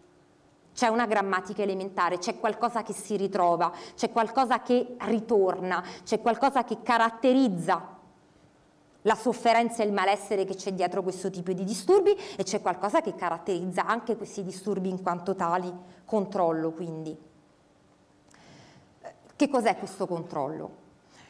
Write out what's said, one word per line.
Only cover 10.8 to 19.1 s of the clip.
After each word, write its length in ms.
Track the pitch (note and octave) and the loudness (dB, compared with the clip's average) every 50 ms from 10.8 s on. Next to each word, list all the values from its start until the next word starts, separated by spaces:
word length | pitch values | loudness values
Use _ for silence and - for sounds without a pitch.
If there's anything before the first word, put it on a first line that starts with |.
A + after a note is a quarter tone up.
| F#3 F3 F3+ G3 F#3 | -2 0 0 -2 -2
questo 260 | F#3 F3+ F#3 - G3 | -2 -4 -4 -4 -6
tipo 220 | F#3+ F#3+ E3+ F#3 | -6 -6 -4 -4
di 120 | F#3 F3 G3 | -4 -4 -2
disturbi 500 | F#3 A3+ - - - F#4 G#4 F4+ F#4+ G#4 G4+ - - - - | -4 -6 -4 2 4 6 6 6 6 2 2 0 -10 -6 -6
e 60 | F#3+ | -4
c'è 180 | - - G3+ | -2 -2 -2
qualcosa 400 | - G3+ F3 - - G#3 G#3 E4 | 0 -2 -2 0 -2 0 0 0
che 140 | D#4+ - - | 0 0 -4
caratterizza 720 | - F#3 F3 E3 E3 - - F#3+ E3+ F3 F#3 E3+ F#3+ F3 | -4 -2 -2 -4 -4 -2 -2 -2 -2 -2 -4 -2 -2 0
anche 300 | E3+ G#3+ A#3 A#3 A#3+ A3 | 0 0 -2 0 -2 -4
questi 280 | - G3+ - - - G3 | -4 -4 -10 -8 -8 -8
disturbi 460 | F#3 - - - G#3 G3+ F#3+ F#3 F#3+ | -8 -8 -8 -4 -4 -2 -2 -2 -2
in 120 | F#3 F#3 | -4 -2
quanto 340 | F#3 F#3 F3 F3 F3 F#3+ F#3+ | -2 -2 -4 -2 -2 -4 -2
tali, 360 | F#3+ F3+ E3+ E3+ F#3 F#3 F3+ F3 - - - - - - | -2 0 0 0 0 -2 -4 -10 -12 -16 -20 -20 -20 -8
controllo 680 | - - G#3+ G3 G3 G3 G3+ F3+ E3 E3 D#3+ D#3+ E3 | -2 -2 -2 -2 0 0 0 2 2 2 0 -2 -4
quindi. 460 | D#3+ E3 F#3 E3 D#3+ D#3+ D#3+ D#3 D#3 - - - _ _ _ _ _ _ _ _ _ _ _ _ _ _ _ _ _ _ _ _ - - - - - - - - - - _ _ _ _ - - | -4 -6 -8 -8 -8 -8 -8 -10 -10 -12 -16 -20 _ _ _ _ _ _ _ _ _ _ _ _ _ _ _ _ _ _ _ _ -20 -20 -20 -20 -20 -20 -20 -20 -20 -20 _ _ _ _ -18 -18